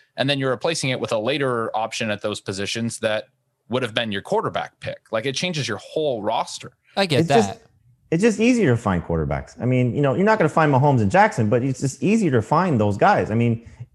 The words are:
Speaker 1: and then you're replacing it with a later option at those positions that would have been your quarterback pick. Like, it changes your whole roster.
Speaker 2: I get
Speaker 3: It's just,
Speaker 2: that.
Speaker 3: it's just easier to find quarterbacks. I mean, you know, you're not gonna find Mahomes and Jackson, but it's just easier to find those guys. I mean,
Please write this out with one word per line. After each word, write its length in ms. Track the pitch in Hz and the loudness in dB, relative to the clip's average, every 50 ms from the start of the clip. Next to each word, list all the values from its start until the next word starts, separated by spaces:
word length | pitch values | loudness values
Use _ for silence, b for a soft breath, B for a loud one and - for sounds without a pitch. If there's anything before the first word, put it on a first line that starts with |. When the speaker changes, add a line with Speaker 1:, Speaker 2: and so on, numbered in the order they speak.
| b b b | b b b
Speaker 1:
and 140 | - 127 139 | -4 -2 -2
then 100 | 143 139 | 0 0
you're 120 | 135 131 | 0 -2
replacing 400 | 123 - - 165 165 - - 135 | -2 0 -2 -2 -2 -2 -2 -4
it 80 | 127 - | -2 -4
with 120 | 117 - | -2 -2
a 80 | 120 107 | -2 -2
later 560 | 107 127 147 151 143 131 123 117 110 - - | -2 -2 -2 0 0 -2 -2 -2 -4 -4 -4
option 360 | 110 113 113 - - 117 110 | -4 -4 -4 -4 -6 -4 -4
at 100 | 104 101 | -4 -4
those 180 | - 107 101 - | -4 -6 -6 -6
positions 600 | - - 95 95 101 - - 117 117 117 - - | -8 -8 -6 -6 -6 -6 -4 -4 -4 -4 -4 -4
that 260 | 110 110 107 107 107 _ _ _ _ _ _ _ _ - | -2 -2 -2 -4 -6 _ _ _ _ _ _ _ _ -6
would 160 | 113 131 127 | -4 -2 -2
have 100 | 113 110 | -2 -2
been 180 | 123 117 110 | -4 -4 -2
your 100 | 98 98 | -4 -6
quarterback 580 | - - 196 220 185 110 87 87 80 - - _ | -4 -2 -2 -2 -2 -2 -4 -4 -6 -6 -12 _
pick. 320 | - - - - _ _ | -12 -12 -12 -12 _ _
Like, 140 | 110 110 110 | -6 -4 -4
it 100 | 139 131 | -4 -4
changes 320 | - 180 180 165 151 127 117 | -4 -4 -4 -4 -4 -4 -4
your 120 | 104 98 | -6 -8
whole 420 | - - - 160 156 147 123 107 | -10 -8 -6 -4 -2 -2 -2 -2
roster. 560 | 101 107 113 147 175 - - - - - - _ b b b | -4 -2 -2 -2 -4 -6 -10 -14 -16 -18 -20 _ b b b
Speaker 2:
I 120 | 196 202 170 | -4 -2 0
get 140 | 143 123 | 2 0
Speaker 3:
It's 80 | 170 170 | 2 4
just, 200 | 110 113 104 95 | 4 2 2 2
Speaker 2:
that. 120 | - - _ _ _ _ _ _ _ _ _ _ | -2 -10 _ _ _ _ _ _ _ _ _ _
Speaker 3:
it's 100 | 156 165 | 0 4
just 180 | 208 240 202 - | 4 2 4 4
easier 360 | 220 240 254 233 196 135 117 | 2 2 4 4 4 4 4
to 20 | 107 | 4
find 260 | - 104 - 85 - | 2 0 0 0 0
quarterbacks. 560 | - 85 80 76 69 73 69 69 - - - | -2 -2 -2 -2 -2 -4 -4 -6 -10 -10 -6
I 60 | 117 | -2
mean, 300 | 123 127 127 127 120 - | 0 2 2 2 0 0
you 60 | 143 | 0
know, 120 | 143 135 123 | 0 0 2
you're 100 | - 190 | 2 2
not 140 | 214 220 214 | 2 2 2
gonna 100 | 170 147 | 2 2
find 240 | - 165 160 147 | 2 2 2 4
Mahomes 300 | 139 123 147 147 139 117 | 4 4 4 4 4 4
and 80 | 107 98 | 2 4
Jackson, 400 | - 190 214 208 - - 110 104 | 4 4 4 4 2 0 0 2
but 140 | 127 120 127 | 2 0 0
it's 160 | 139 135 - | -2 -4 -4
just 240 | 135 135 - - 127 | -4 -6 -4 -2 0
easier 260 | 190 220 226 202 156 | 2 2 2 2 2
to 140 | 131 113 - | 2 2 2
find 360 | - 147 160 185 185 139 107 | 2 0 2 2 2 2 2
those 160 | 107 104 98 | 2 0 2
guys. 360 | 104 160 190 202 135 - 98 | 2 4 4 4 2 2 0
I 40 | 107 | 0
mean, 320 | 117 117 120 113 113 B B B B B B _ | 2 2 2 0 -2 B B B B B B _